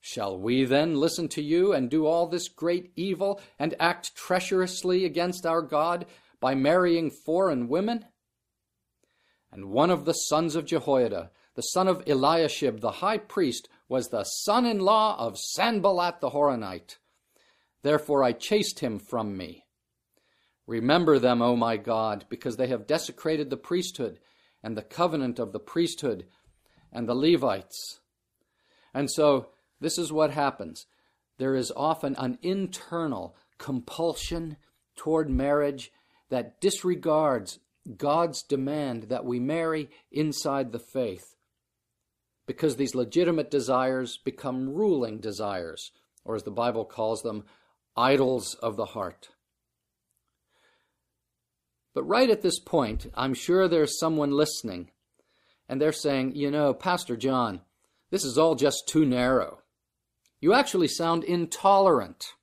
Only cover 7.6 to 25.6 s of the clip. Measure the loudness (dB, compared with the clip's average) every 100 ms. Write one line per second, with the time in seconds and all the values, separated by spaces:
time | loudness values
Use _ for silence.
7.6 | 0 0 0 -4 -8 _ _ _ _ _
8.6 | _ _ _ _ _ _ _ _ _ -16
9.6 | -4 2 4 4 0 -2 0 0 0 -2
10.6 | -2 -2 2 2 2 0 -8 _ _ -10
11.6 | -4 0 2 0 2 2 4 4 2 0
12.6 | -2 0 -4 -2 -2 -2 -4 -2 0 -2
13.6 | -10 _ _ -4 -2 -4 -4 -6 0 2
14.6 | 2 2 2 4 2 0 -6 -6 -10 -2
15.6 | 0 2 2 2 0 -2 -4 2 2 2
16.6 | -4 -10 -14 -20 _ _ _ _ _ _
17.6 | _ _ 0 0 2 2 4 2 0 0
18.6 | 0 -4 -6 -6 -6 -4 -4 -6 -10 -14
19.6 | _ _ _ _ _ _ _ _ _ _
20.6 | -8 -2 2 4 6 6 6 4 4 2
21.6 | 2 0 -2 0 0 -4 -8 -8 -8 -4
22.6 | -2 -2 -2 -2 -2 -6 -4 -2 -4 -6
23.6 | -4 -4 -4 -6 -8 -8 _ _ _ _
24.6 | -10 -10 -10 -2 0 0 -2 -4 -6 -8